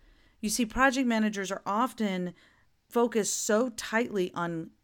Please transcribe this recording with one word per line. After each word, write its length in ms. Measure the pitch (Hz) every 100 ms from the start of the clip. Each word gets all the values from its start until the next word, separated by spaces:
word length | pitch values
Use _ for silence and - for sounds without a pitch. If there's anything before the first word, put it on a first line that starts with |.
| _ _ _ _
You 100 | 214
see, 180 | 214 226
project 400 | 233 269 254 247
managers 440 | 226 214 202 185
are 120 | 190 -
often 680 | 202 247 - 214 185 180 - _ _ _ _ _
focused 560 | 240 233 226 196 -
so 260 | - 214 254
tightly 600 | - - 220 247 208 180 -
on 360 | 175 165 165 -